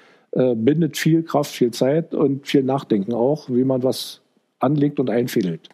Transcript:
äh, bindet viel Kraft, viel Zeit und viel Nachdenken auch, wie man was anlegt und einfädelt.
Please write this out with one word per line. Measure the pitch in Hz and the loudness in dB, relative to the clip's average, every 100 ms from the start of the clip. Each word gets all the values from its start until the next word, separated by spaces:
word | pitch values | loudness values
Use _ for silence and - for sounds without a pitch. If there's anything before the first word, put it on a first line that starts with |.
| _ _ _ | _ _ _
äh, | - 127 117 | 0 0 2
bindet | 113 151 160 - | 2 2 0 0
viel | 165 165 | 2 2
Kraft, | 165 147 147 | 2 -2 -2
viel | - 120 | 0 -2
Zeit | - 131 156 160 | 2 0 0 -2
und | - 143 139 - | -2 0 -2 0
viel | 143 | 2
Nachdenken | 131 135 - 107 98 | 2 -2 0 -2 0
auch, | 117 123 151 - | 0 0 0 -2
wie | 123 131 | 0 2
man | 131 | 0
was | 127 113 - - _ _ _ _ | 0 -2 -8 -16 _ _ _ _
anlegt | 127 151 143 143 | -2 2 0 0
und | 127 | -2
einfädelt. | 113 127 123 92 82 - | 0 0 -2 -2 -6 -8